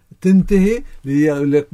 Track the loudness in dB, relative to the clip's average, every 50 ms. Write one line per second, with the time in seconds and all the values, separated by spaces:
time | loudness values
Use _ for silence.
0 | _ _ -12 _ 0 2 2 2 2 2 2 2 2 0 -2 -4 -8 -14 -18 -14
1 | -8 -4 -2 0 0 0 0 -2 -2 0 0 -2 -2 -4